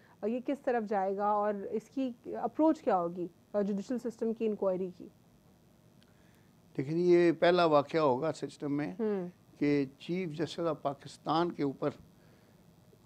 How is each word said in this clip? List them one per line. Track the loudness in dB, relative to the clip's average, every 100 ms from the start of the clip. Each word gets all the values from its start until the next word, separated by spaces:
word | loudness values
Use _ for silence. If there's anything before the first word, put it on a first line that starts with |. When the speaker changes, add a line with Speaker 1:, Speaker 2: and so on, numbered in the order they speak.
| _ -8
Speaker 1:
अ, | -6
ये | -4
किस | -4 -4
तरफ | -2 -2
जाएगा | 0 -2 -2 -2 0
और | 0 0 -2 -6
इसकी | -8 -8 -6 -6 -6 -10 -6
अप्रोच | -6 2 2 2
क्या | 0
होगी, | 0 0 -4 -10 _ _
अ, | -2
जुडिशल | 0 -2 -4 -6
सिस्टम | -6 -4 -4
की | -2 -2
इंक्वायरी | 0 -2 -2 -4
की? | -10 -20 -20 _ _ _ _ _ _ _ _ _ _ _ _ _ _ _ -8
Speaker 2:
देखिए, | -4
ये | 0 6 6 6
पहला | 6 4 6 6
वाकया | 6 4 2
होगा | 2 2 0
सिस्टम | -4 -8 -8 -4
में | -4 -4 -4
Speaker 1:
हम्म। | -4 -4 -6
Speaker 2:
कि | -12 _ -2 0 2 0 -8
चीफ | -8 -6 -6
जस्टिस | -6 -6 -4
of | -4 -2
पाकिस्तान | -6 -6 -14 -12 -2 0 0
के | 0
ऊपर | -4 -2 -6 -6 -18 -20 -20 -20 _ -20 -20 _ _ -14